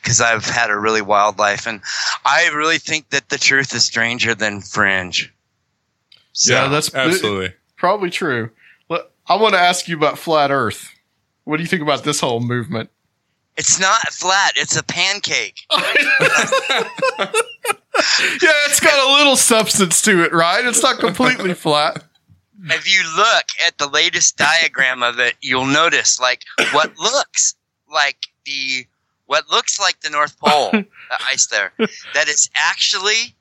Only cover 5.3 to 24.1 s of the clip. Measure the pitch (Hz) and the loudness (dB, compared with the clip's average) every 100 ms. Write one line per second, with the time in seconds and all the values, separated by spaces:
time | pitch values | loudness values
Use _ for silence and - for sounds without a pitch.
5.3 | _ _ _ _ _ _ _ _ - _ | _ _ _ _ _ _ _ _ -20 _
6.3 | - 127 127 135 147 156 139 131 180 110 | -2 2 2 2 0 -2 -2 0 0 -2
7.3 | 98 92 - _ - 180 214 180 - 170 | -4 -6 -10 _ -2 0 0 -2 -4 -2
8.3 | 120 113 _ _ _ _ 165 - _ - | -2 -6 _ _ _ _ -6 -6 _ 0
9.3 | 185 220 190 180 180 - 165 147 - - | 2 4 6 4 2 -4 0 0 0 0
10.3 | 156 143 139 113 - - _ _ _ _ | 2 4 2 0 -4 -16 _ _ _ _
11.3 | _ - 156 165 190 151 135 151 147 147 | _ -6 -4 -2 -2 0 0 0 -2 0
12.3 | 117 120 120 117 113 110 _ _ _ _ | 0 -2 -4 -4 -6 -8 _ _ _ _
13.3 | _ _ - 160 170 190 220 233 - 180 | _ _ -4 0 2 2 2 0 -4 0
14.3 | 196 175 123 147 160 - 175 185 202 - | 2 2 0 -2 -2 -4 -2 -2 -2 -2
15.3 | 139 101 - - 311 - 330 - - 523 | -4 -4 -10 -4 -2 0 0 0 2 2
16.3 | - - 523 - 262 453 - 523 494 - | 0 0 -2 -2 -4 -4 -4 -4 -2 -4
17.3 | 440 466 - 466 - _ - - - - | -2 -4 -8 -8 -8 _ -2 -2 -2 -2
18.3 | - 330 302 294 294 320 285 269 285 294 | 0 2 2 2 2 2 2 2 4 4
19.3 | 262 - 220 202 - 180 - 214 185 165 | 4 4 2 2 0 2 2 2 2 2
20.3 | 165 170 196 247 233 269 240 - 190 254 | 2 2 2 0 2 0 0 -4 0 0
21.3 | 254 190 175 160 147 156 - _ _ _ | 0 -4 -4 0 2 0 -4 _ _ _
22.3 | _ _ 208 170 165 185 190 165 160 220 | _ _ _ -4 -4 0 0 0 2 4
23.3 | 190 - - 170 - 143 147 170 | 2 0 -2 -4 -2 -2 0 0